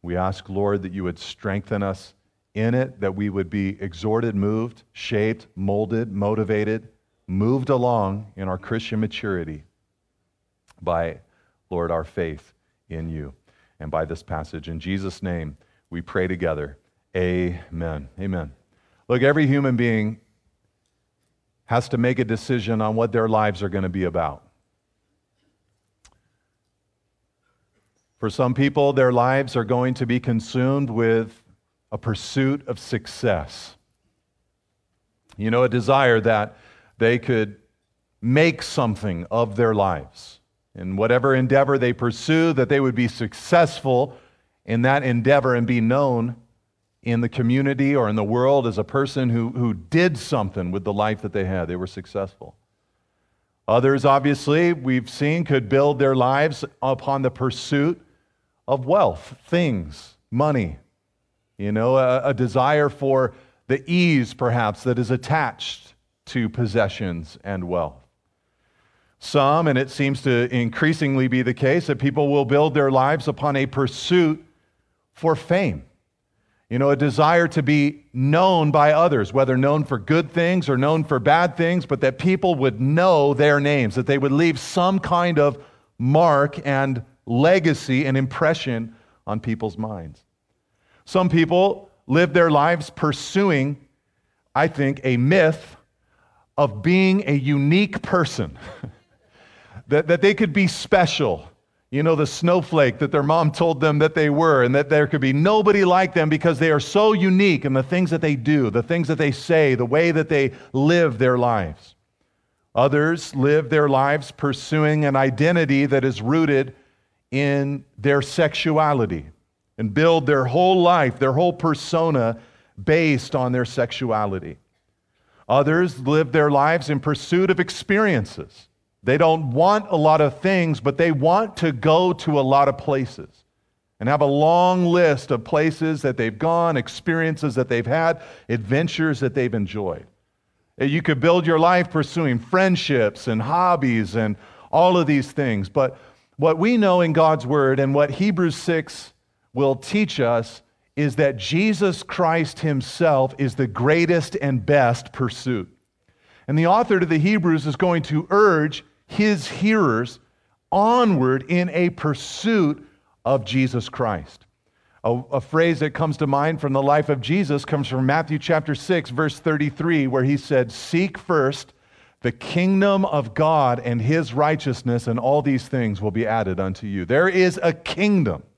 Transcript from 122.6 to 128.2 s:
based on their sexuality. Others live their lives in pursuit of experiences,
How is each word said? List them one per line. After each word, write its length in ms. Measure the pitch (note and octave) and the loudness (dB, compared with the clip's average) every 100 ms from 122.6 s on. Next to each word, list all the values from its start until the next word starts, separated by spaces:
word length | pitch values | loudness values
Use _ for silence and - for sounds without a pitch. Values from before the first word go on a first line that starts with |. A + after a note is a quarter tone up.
| _ - | _ -8
based 520 | G2+ D#3 D#3+ C3+ - C#3 | 0 2 2 0 -2 -4
on 160 | B2+ | -2
their 140 | B2+ A#2+ | -2 -2
sexuality. 920 | - A#2+ - B2 G#2+ G#2 F#2+ D#2+ D2+ _ _ _ _ _ _ _ _ - | -4 -4 -4 -4 -2 -2 -6 -10 -16 _ _ _ _ _ _ _ _ 0
Others 520 | C3 C#3+ D#3+ F3+ B2 | 2 2 2 0 -2
live 320 | C3 D3+ C#3+ | 0 0 2
their 180 | D#3+ D3 | 2 2
lives 400 | C#3+ D3 E3 D3 | 4 2 0 -2
in 100 | C#3+ | -4
pursuit 520 | D3+ C#3+ - F3 F#3 | -2 -4 -2 0 2
of 80 | F#3 | 0
experiences, 1080 | F3+ - - G3+ G#3+ C#3 | -2 -6 -2 0 2 0